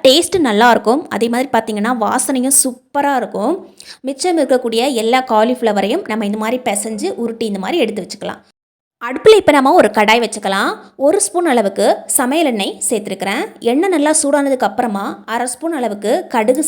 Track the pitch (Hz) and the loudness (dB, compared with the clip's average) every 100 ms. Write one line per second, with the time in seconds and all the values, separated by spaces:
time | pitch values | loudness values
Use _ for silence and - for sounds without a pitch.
0 | 269 294 339 381 269 208 240 220 214 285 | 4 4 2 0 2 4 4 4 2 0
1 | 381 208 233 240 269 226 226 208 220 247 | -2 -4 -2 -2 0 -2 -2 -4 -4 -2
2 | 202 254 269 262 254 - 262 247 _ 285 | -2 -2 -2 -2 0 0 0 -4 _ -2
3 | 285 262 208 190 233 381 - - - - | 0 0 -2 -4 -2 -4 -8 -20 -20 -12
4 | 262 269 370 330 269 254 233 226 269 233 | -10 -4 0 0 2 2 0 -2 0 0
5 | 226 254 254 220 233 247 220 202 196 330 | 0 0 2 2 2 0 0 0 0 -2
6 | 311 220 202 214 220 247 240 202 226 214 | -4 -4 -4 -4 -4 -4 -4 -4 -6 -6
7 | 359 - 233 226 226 196 185 339 214 208 | -6 -4 -6 -6 -6 -6 -4 -2 -2 -4
8 | - - - - _ _ _ _ _ - | -10 -12 -12 -12 _ _ _ _ _ -12
9 | 233 262 440 427 339 294 269 349 214 220 | -10 2 6 6 6 4 6 6 4 4
10 | 208 240 214 214 202 196 262 440 - - | 4 2 0 -4 -4 -2 -2 -4 -12 0
11 | 277 392 - 349 339 240 202 196 226 - | 2 2 0 -2 2 2 0 0 0 0
12 | - - 247 311 302 220 208 - - 214 | -2 -2 0 0 0 -2 -4 -6 -4 -4
13 | 208 190 190 240 427 - 233 269 392 330 | -6 -6 -4 -4 -6 -4 -2 0 2 2
14 | 294 311 277 285 277 262 - 208 233 202 | 2 0 0 0 0 0 -2 -2 -4 -4
15 | 214 - - 233 247 - 330 302 233 202 | -8 -10 -8 -6 -6 -6 -6 -4 -4 -4
16 | 202 330 - 233 220 294 | -2 -2 -2 -2 2 0